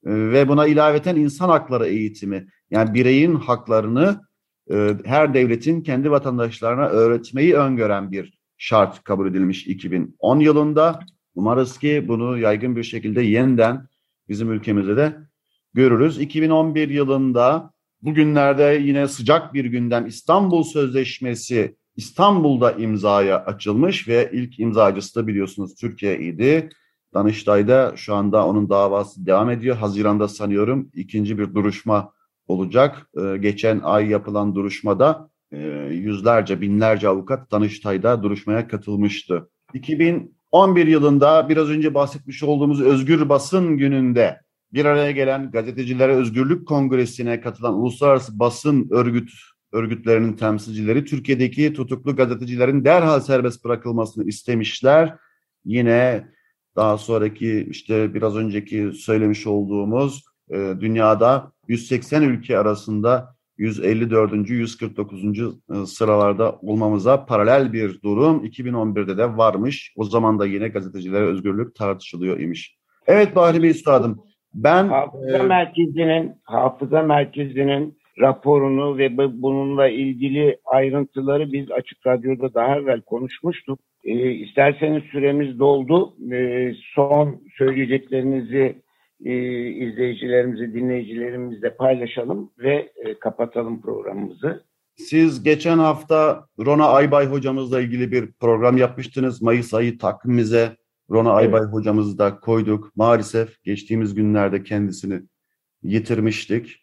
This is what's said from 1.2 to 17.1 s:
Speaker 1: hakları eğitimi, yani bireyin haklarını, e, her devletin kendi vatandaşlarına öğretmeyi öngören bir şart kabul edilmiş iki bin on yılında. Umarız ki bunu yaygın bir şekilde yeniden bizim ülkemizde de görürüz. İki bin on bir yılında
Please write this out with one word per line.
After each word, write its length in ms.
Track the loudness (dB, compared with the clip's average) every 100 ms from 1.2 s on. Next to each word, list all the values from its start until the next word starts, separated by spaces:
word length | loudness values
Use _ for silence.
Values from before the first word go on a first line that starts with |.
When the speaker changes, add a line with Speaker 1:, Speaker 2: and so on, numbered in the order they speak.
| 0 0 2
Speaker 1:
hakları 380 | 2 2 -2 0
eğitimi, 600 | -2 -4 -6 -8 -8 -10 _ _
yani 240 | 0 0
bireyin 400 | 2 4 4 2
haklarını, 840 | 0 -2 -4 0 0 0 0 0 0 _ _ _ _ _
e, 240 | 0 0 -2
her 300 | 0 2 2
devletin 480 | 2 2 0 -2 -4
kendi 280 | -2 -2 0
vatandaşlarına 760 | 0 0 -4 -4 -4 -4 -2 0
öğretmeyi 680 | 2 4 2 -4 0 2
öngören 580 | 4 2 0 0 0 -4
bir 260 | -10 -10 _ _ _
şart 480 | 0 2 2 -2
kabul 260 | -6 -2 -2
edilmiş 360 | 0 0 -2 -6
iki 260 | -8 -4
bin 240 | -4 -4 _
on 220 | 2 4
yılında. 600 | 4 4 2 2 0 0 -14 _ _
Umarız 440 | -4 0 0 -2 -4
ki 260 | -2 -2 -2
bunu 300 | -4 -2 0
yaygın 380 | 0 0 -2 -6
bir 60 |
şekilde 400 | -6 -8 -4 -2
yeniden 640 | 2 2 2 4 2 0 -10 _ _ _ _
bizim 240 | -6 -4
ülkemizde 440 | -4 -2 -2 0 2
de 200 | 0 -2 -20 _ _ _ _
görürüz. 460 | 2 4 4 2 0
İki 220 | -6 -2
bin 80 | 2
on 240 | 2 2
bir 140 | 0 -2
yılında 840 | -2 0